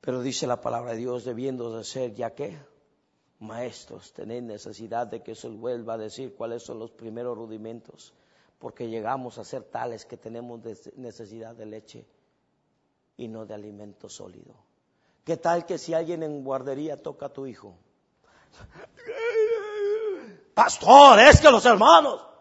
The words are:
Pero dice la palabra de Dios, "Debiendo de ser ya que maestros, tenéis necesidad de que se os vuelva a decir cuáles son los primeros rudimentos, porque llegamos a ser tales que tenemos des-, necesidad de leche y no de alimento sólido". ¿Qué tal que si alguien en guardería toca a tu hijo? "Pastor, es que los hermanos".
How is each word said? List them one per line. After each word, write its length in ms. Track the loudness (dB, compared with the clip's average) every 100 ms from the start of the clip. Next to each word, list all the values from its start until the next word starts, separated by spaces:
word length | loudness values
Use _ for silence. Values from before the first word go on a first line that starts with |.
Pero 200 | -6 -6
dice 280 | -6 -6 -4
la 120 | -4
palabra 320 | -4 -8 -8
de 60 | -8
Dios, 260 | -8 -8
"Debiendo 500 | -8 -8 -8 -8 -10
de 100 | -10
ser 280 | -12 -8 -10
ya 220 | -8 -10
que 240 | -8 -12 -12 -20 _ _ _ _ _ _ _
maestros, 720 | -16 -12 -12 -14 -20 -20 -20
tenéis 300 | -18 -14 -12
necesidad 640 | -12 -14 -16 -18 -10 -8 -8
de 160 | -10
que 140 | -14 -16
se 100 | -16
os 100 | -12
vuelva 380 | -10 -10 -10
a 40 | -10
decir 360 | -12 -14 -16
cuáles 300 | -12 -12 -12
son 160 | -14 -16
los 100 | -16
primeros 480 | -16 -16 -12 -10 -12
rudimentos, 760 | -14 -14 -14 -16 -20 -20 -20 _ _ _ _ _
porque 300 | -20 -14 -10
llegamos 500 | -8 -6 -8 -10 -16
a 60 |
ser 180 | -14 -14
tales 420 | -12 -10 -10 -12
que 120 | -16 -18
tenemos 440 | -16 -16 -16 -16
des-, 320 | -16 -18 -20 -18
necesidad 580 | -18 -18 -20 -18 -20
de 120 | -18 -18
leche 380 | -18 -20 -20 -20 _ _ _ _ _ _ _ _ _ _ -16
y 120 | -14
no 180 | -12 -14
de 80 |
alimento 540 | -14 -16 -18 -20 -20 -20
sólido". 460 | -20 -20 -20 -20 -20 _ _ _ _ _ _
¿Qué 120 | -8 -4
tal 280 | -2 -2
que 140 | -4 -8
si 160 | -4
alguien 300 | -4 -4 -6
en 180 | -8 -8
guardería 580 | -8 -8 -6 -8 -8 -10
toca 260 | -12 -14 -14
a 60 |
tu 140 | -12 -14
hijo? 300 | -16 -20 -20 _ _ _ _ _ _ _ -20 -20 -20 -20 -20 -14 -8 -4 0 0 -2 -6 -6 -4 -4 -6 -8 -12 -20 _
"Pastor, 680 | 0 0 0 8 12 12 12
es 200 | 12 12
que 80 | 10
los 160 | 8
hermanos". 640 | 6 6 8 8 6 -4 -12 -20